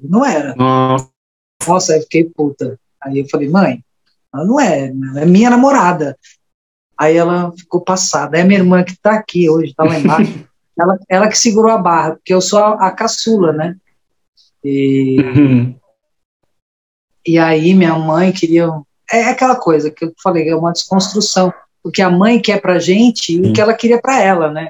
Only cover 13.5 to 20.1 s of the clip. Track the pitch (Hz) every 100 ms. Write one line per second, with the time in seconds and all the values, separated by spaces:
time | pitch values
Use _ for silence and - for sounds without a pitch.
13.5 | 151 165 185 _ _ _ _ _ _ _
14.5 | _ 139 139 135 135 135 131 131 131 143
15.5 | 127 123 - _ _ _ _ _ _ _
16.5 | _ _ _ _ _ _ _ - 165 160
17.5 | 160 160 190 170 160 160 160 190 180 165
18.5 | 165 170 160 143 _ - 226 226 247 262
19.5 | 254 - 151 147 - 165